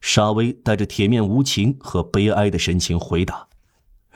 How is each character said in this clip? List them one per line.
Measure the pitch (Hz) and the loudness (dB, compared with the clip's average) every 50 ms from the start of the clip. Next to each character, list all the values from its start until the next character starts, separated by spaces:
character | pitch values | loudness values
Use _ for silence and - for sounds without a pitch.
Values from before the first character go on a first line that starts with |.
沙 | - - - 107 107 107 | -6 -2 2 2 2 2
威 | 107 110 117 120 | 2 0 0 -2
带 | 127 - - 117 107 | -2 -4 -2 -2 0
着 | 98 104 | 0 -2
铁 | - - - 101 101 | -4 -2 0 0 2
面 | 123 117 107 | 2 2 2
无 | 95 107 131 | 2 2 0
情 | 139 135 - 104 101 117 135 135 | 0 0 0 0 0 0 0 -2
和 | - - - 90 | -6 -6 -4 -4
悲 | 82 - - 101 101 107 | -2 -2 0 2 2 2
哀 | 104 101 104 101 | 2 2 2 2
的 | 87 85 | 0 0
神 | - 92 87 90 | -2 0 0 0
情 | - - 87 82 | 0 -2 -2 -2
回 | - - 87 85 92 | -2 -2 -2 -2 -2
答 | - - - - _ _ _ _ _ _ _ _ _ _ _ _ _ - | -2 -4 -10 -14 _ _ _ _ _ _ _ _ _ _ _ _ _ -6